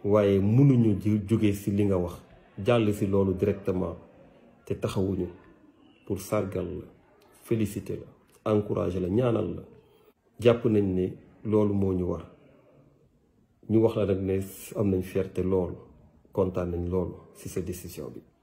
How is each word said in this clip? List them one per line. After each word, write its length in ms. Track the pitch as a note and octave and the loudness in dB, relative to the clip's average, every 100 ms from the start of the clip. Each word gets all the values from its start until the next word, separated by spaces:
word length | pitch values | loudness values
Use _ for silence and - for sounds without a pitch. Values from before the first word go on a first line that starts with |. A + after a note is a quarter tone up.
Waaye 340 | G2+ G#2 G2+ G2 | 4 4 6 4
mënuñu 580 | G2+ A#2+ C#3+ B2 A2+ F#2+ | 4 6 6 6 4 2
ji 200 | G#2 G#2+ G2 | 0 0 2
jóge 240 | A2+ G#2+ | 2 2
ci 180 | G2 - | 0 -2
li 140 | G2+ | 0
nga 140 | G2+ F#2 | 2 0
wax, 240 | F2 - - - - - | -2 -8 -18 -20 -20 -6
jàll 260 | G2 A#2+ G#2+ | 0 2 2
ci 120 | G2+ G2+ | 0 0
loolu 280 | G2 G2 | 2 2
directement, 640 | F2+ G2+ G2 - F#2 F2+ D#2+ - - - - - _ | 2 0 -2 -4 -4 -4 -8 -18 -20 -20 -20 -20 _
te 80 | - | -10
taxawuñu 520 | G2 A2 G#2+ F#2+ F#2 F2 - - - _ _ _ _ - | -6 -4 -2 -2 -2 -6 -8 -20 -20 _ _ _ _ -10
pour 140 | G2 | -8
sargal 460 | - G#2+ F#2+ F#2 F2+ E2 | -4 -4 -4 -6 -6 -10
la, 80 | - - _ _ _ _ | -14 -20 _ _ _ _
féliciter 580 | - A2+ G#2 G#2+ - G2 - - _ _ | -4 -2 -2 -4 -10 -12 -12 -20 _ _
la, 80 | A2 | 0
encourager 460 | G#2+ G#2 G2 F#2 F2+ | 0 0 -2 -2 -2
la, 80 | F2+ | 0
ñaanal 460 | G#2 B2+ A2 F2+ E2+ | 0 2 0 -2 -8
la. 60 | - - _ _ _ _ _ - | -14 -20 _ _ _ _ _ 2
Jàpp 240 | A#2+ A#2 | 4 4
nañ 300 | A#2+ G#2+ G2 | 2 2 2
ne 180 | F#2 F#2 - - - | 0 -2 -4 -20 -12
loolu 300 | G#2+ G#2+ G#2 | 0 2 2
moo 180 | G2+ G2 | 2 0
ñu 120 | F#2 F2 | 0 -2
war. 180 | F2 D#2 - - - _ _ _ _ _ _ _ _ _ _ - | -4 -10 -20 -20 -20 _ _ _ _ _ _ _ _ _ _ 0
Ñu 100 | G#2+ | 2
wax 140 | A2 A2 | 4 2
la 100 | G2 | 0
nag 140 | F#2+ | 0
ne 180 | F#2+ F#2+ G2 - - - | 0 -2 -4 -12 -12 -2
am 120 | G2+ | 0
nañ 120 | F#2 | 0
fierté 400 | F2+ F#2+ F#2 - | -2 -4 -4 -4
lool, 320 | F#2 F#2+ E2+ - - - - _ _ | 0 0 -2 -8 -16 -20 -20 _ _
kontaan 380 | - F#2 F2+ F2 | -2 -2 -2 -4
nañ 180 | F2 F2 | -4 -2
lool 220 | F#2 F2 - - - | -2 -4 -8 -20 -18
ci 120 | - | -10
sa 100 | - | -8
décision 480 | E2 - F2 - C#2 | -8 -10 -12 -14 -14
bi. 120 | - _ _ | -16 _ _